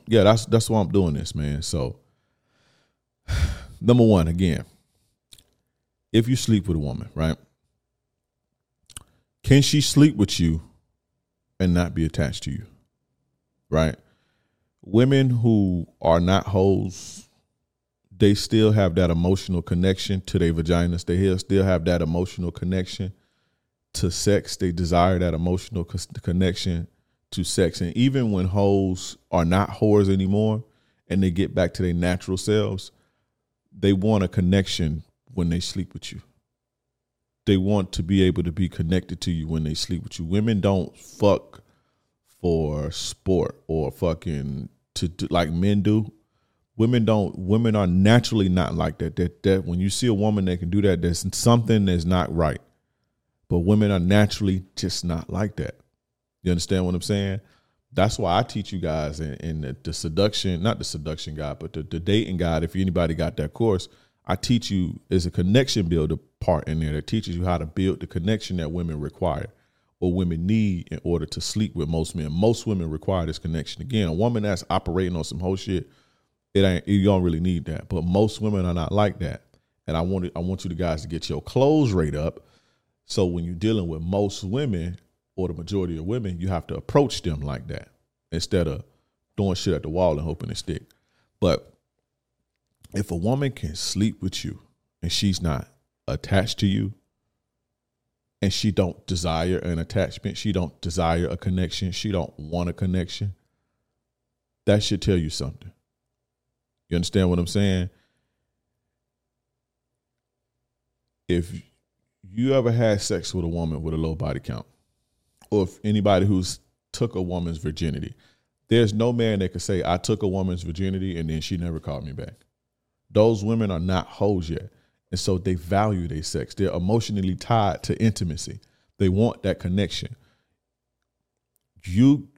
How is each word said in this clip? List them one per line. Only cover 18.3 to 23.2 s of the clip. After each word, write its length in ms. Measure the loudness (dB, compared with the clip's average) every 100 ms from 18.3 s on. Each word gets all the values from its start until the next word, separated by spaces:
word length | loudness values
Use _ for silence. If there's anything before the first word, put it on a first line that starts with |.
still 380 | 4 2 4 6
have 240 | 6 4 4
that 140 | 2
emotional 520 | 2 2 0 0 -4
connection 600 | 0 2 2 2 -2 -4
to 180 | -2 2
their 140 | 2
vaginas. 520 | 2 2 2 2 -2 0
They 220 | 2 2
ha-, 100 | 0
still 260 | 2 2
have 220 | 4 2 2
that 160 | 0
emotional 500 | 0 0 -2 -4 -6
connection 640 | -4 -2 -2 -4 -6 -8 -10